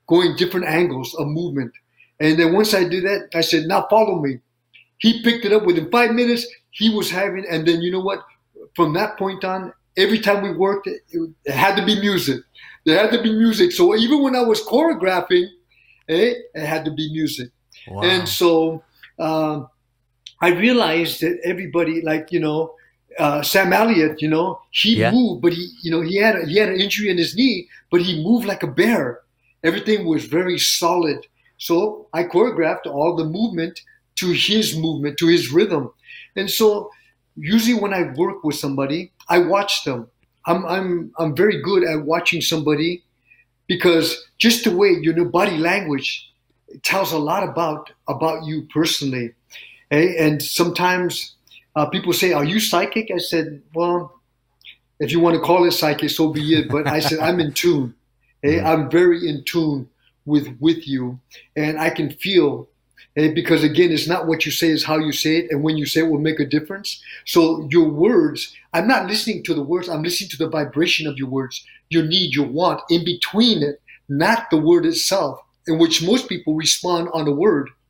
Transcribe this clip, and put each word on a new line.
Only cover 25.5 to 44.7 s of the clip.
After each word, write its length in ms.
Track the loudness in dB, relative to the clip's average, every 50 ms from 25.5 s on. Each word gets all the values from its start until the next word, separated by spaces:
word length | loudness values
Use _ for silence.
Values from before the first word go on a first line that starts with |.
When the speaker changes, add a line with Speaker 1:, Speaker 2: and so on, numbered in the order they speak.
Speaker 1:
he, 180 | 0 -2 -4 -10 -12 -10
you 80 | -4 -2
know, 120 | -2 -2
he 140 | -2 0 0
had 200 | 2 2 2 2
a, 100 | 0 -2
he 100 | 0 0 2
had 100 | 2 2
an 120 | 0 -2
injury 280 | -2 -2 -2 -2 -2 0
in 100 | 0 0
his 160 | 0 0 0
knee, 340 | 2 2 2 2 -2 -6 -12 -20 -20 _ _
but 120 | 0 0
he 200 | 2 0 -2 -2
moved 220 | 2 2 2 2 2
like 160 | -2 -4 -4
a 40 | -6
bear. 540 | -2 0 2 2 4 2 2 0 -2 -6 -10 -16 _ _ _ _ _ _ _
Everything 420 | -2 -2 -2 0 0 0 0 0 2
was 180 | 0 0 -2 -2
very 320 | -2 -2 -2 0 -2 -2 -2
solid. 680 | 0 -2 0 0 0 0 2 2 0 0 -2 -6 -8 _ _ _ _ _ _ -10
So 500 | -4 0 0 2 0 0 -4 -8 -12 _
I 120 | -4 -4 -2
choreographed 600 | 0 2 2 2 2 2 0 0 0 -2 -4 -6
all 300 | -6 -2 0 0 0 0
the 80 | 0 -2
movement 560 | -2 -2 -2 -2 -2 -2 -4 -4 -6 -8 -12 -20 _ _ _ _ _ _
to 160 | -4 -2 -2
his 440 | 0 0 0 2 2 0 0 0 -2
movement, 400 | -2 -2 -2 -2 -4 -4 -6 -2 0
to 80 | 2
his 240 | 4 4 4 2 2
rhythm. 400 | 2 2 2 2 0 -2 -4 -6 -10 _ _ -20 -20 -20 -20 -12 -8
And 140 | -6 -6 -4
so 400 | 0 2 4 4 2 2 -4 -10 -14 _ _ _ _ _ _ _ _
usually 420 | -10 -2 2 2 2 4 2 2 0
when 160 | 0 0 0
I 180 | -2 -2 -2 -2
work 300 | -2 -2 -2 -2 -4 -4
with 120 | -4 -4
somebody, 540 | -4 -4 -4 -2 -2 -2 -2 -4 -6 -8 -10 _ _ _ 2
I 100 | 2 2
watch 460 | 4 4 2 0 0 -2 -4 -4 -4
them. 240 | -6 -6 -6 -8 -14 _ _ _ _ _ _ -4
I'm, 200 | -2 -2 -2 -2
I'm, 440 | -4 -4 -2 -2 -2 -2 -4 -6 -8 -6 -4
I'm 160 | -2 -2 0
very 280 | 2 2 2 2 0
good 220 | -2 0 0 0 2
at 200 | 0 -2 -2 -2
watching 380 | -2 -2 -2 0 -2 -2 -2
somebody 600 | -2 -2 -2 -2 0 0 0 0 0 -2 -4 -6 _ _ _ _ _ _ _ _ _ _ _ _ _
because 560 | -4 -2 2 2 4 4 4 2 0 -4 -8 -12 _ _ 2
just 260 | 2 4 4 2 2
the 60 | 0